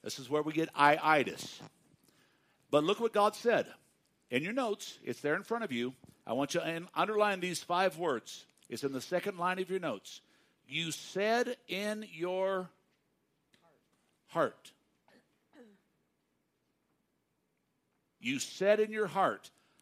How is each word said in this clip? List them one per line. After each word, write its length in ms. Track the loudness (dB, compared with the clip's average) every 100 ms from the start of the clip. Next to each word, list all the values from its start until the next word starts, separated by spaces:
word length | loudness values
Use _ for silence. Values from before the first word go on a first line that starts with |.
This 160 | -10 -10
is 120 | -2
where 120 | -2
we 120 | 0
get 160 | -2 -2
I-itis. 880 | 6 6 8 6 4 4 -4 -12 -14 -20 _ _ _ _ _ _ _ _ _ _
But 140 | 2
look 160 | 4 0
what 120 | 0
God 220 | 4 2
said. 320 | 2 2 2 0 -12 _ _ _ _ _
In 100 | -2
your 120 | 0
notes, 440 | -2 -2 -4 -8 -10
it's 160 | -8 -4
there 160 | -2
in 80 | -2
front 220 | -2 -4
of 80 | -2
you. 200 | -2 -4 -6 -20 _
I 80 | -4
want 220 | -2 0
you 60 | -2
to 60 | -2
un-, 200 | -6 -6
underline 460 | -2 0 2 2 2
these 200 | -2 -4
five 360 | -2 2 2 0
words. 480 | -2 -2 -4 -18 -18 _ -12
It's 140 | -6
in 100 | -4
the 80 | -4
second 360 | -4 -2 -2 -2
line 220 | -2 -2
of 100 | -4
your 100 | -4
notes. 420 | -4 -6 -10 -20 _ _ _ _ _
You 240 | -6 -4
said 680 | -6 -6 -2 2 2 0 -4 -6
in 400 | -4 -4 -6 -10
your 580 | -6 -2 0 0 0 -4 _ _ _ _ _ _ _ _ _ _ _ _ _ _ _ _
heart. 440 | 0 0 0 -20 _ _ _ _ -20 _ _ _ -20 -20 _ _ _ _ _ _ _ _ _ _ _ _ _ _ _ _ _ _ _ _ _ _ _ _ _
You 200 | -4 -4
said 400 | -6 0 4 4
in 120 | 2
your 160 | 0 -2
heart, 440 | 2 2 0 -10 _ _ _